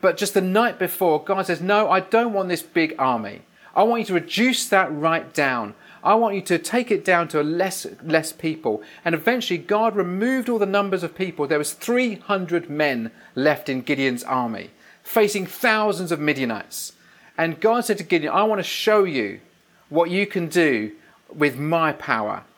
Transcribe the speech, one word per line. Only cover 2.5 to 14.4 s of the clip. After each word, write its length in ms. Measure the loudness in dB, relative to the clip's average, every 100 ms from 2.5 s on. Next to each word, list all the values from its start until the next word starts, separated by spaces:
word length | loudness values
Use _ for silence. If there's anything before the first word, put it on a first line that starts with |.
| -4
big 340 | -2 0 0 0
army. 420 | 0 0 -4 -12 -20 _ -6 2
I 80 |
want 180 | 2 2
you 40 | 0
to 60 |
reduce 540 | -2 -2 0 2 2 2
that 240 | 2 2 0
right 380 | 0 0 -2
down. 400 | -2 0 0 -6 -10 -20 -4
I 140 | 2 4
want 200 | 4 0
you 60 |
to 140 | 0 -2
take 340 | 0 -2 0
it 120 | 0
down 240 | 2 2 2
to 120 | 0
a 20 |
less, 420 | 0 0 -2 -2 -12 -12
less 300 | 0 0 0
people." 500 | -6 -6 -4 -4 -4 -6 -8
And 100 | -4 -2
eventually 420 | 0 -2 -2 -6
God 380 | -2 0 2 0
removed 520 | -2 0 0 0 -2
all 120 | -2
the 60 | 0
numbers 380 | 0 0 -2
of 120 | -4 -6
people. 320 | -8 -4 0
There 100 | 0
was 160 | -2
three 420 | -8 -2 0 0 -4
hundred 540 | -4 -4 0 -4 -4
men 420 | -2 0 0 -4 -10 -12
left 340 | 0 2 2 -2
in 140 | -6
Gideon's 420 | -2 0 0 -2
army, 460 | -2 -2